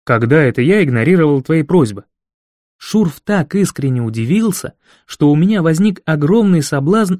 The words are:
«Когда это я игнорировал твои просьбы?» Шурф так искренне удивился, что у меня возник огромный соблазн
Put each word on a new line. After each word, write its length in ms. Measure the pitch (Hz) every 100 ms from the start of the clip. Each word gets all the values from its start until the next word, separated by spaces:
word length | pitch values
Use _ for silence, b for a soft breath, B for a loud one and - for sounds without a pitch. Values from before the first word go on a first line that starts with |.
«Когда 400 | - 117 117 151
это 180 | 139 117
я 220 | 127 208
игнорировал 580 | 160 123 117 185 156 139
твои 220 | 131 160
просьбы?» 400 | 147 180 120 98 - _ _ _ _ _ _ _
Шурф 460 | - 214 196 -
так 340 | - 202 151 196
искренне 460 | 185 - 139 127
удивился, 720 | 113 113 113 196 226 180 - b b b -
что 260 | - 147
у 40 | 147
меня 240 | 180 214
возник 400 | 160 160 208 185
огромный 580 | - 156 147 220 208 175
соблазн 540 | 139 143 139 208 208 180